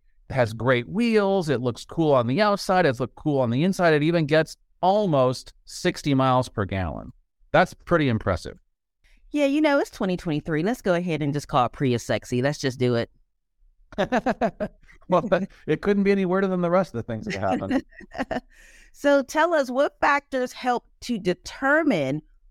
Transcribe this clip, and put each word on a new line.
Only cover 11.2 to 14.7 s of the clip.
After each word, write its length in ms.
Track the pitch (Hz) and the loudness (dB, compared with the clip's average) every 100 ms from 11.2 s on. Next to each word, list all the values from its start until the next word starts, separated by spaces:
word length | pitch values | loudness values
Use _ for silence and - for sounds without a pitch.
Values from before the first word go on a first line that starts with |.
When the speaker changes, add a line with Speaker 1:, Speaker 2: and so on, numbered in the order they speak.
Speaker 2:
and 100 | 151 | -2
just 160 | 147 - | -4 0
call 200 | 143 120 | 0 0
it 40 | |
Prius 320 | - 135 120 | 0 0 0
sexy. 380 | - 107 - 123 | -2 -4 -2 -2
Let's 180 | 139 143 | -2 -2
just 200 | 135 123 | -6 -2
do 160 | 123 117 | 0 0
it. 140 | - _ _ _ _ _ _ _ _ - | -4 _ _ _ _ _ _ _ _ -6
Speaker 1:
<laughs> 720 | - 247 262 - 214 - 208 | -2 0 -2 -2 -4 -4 -10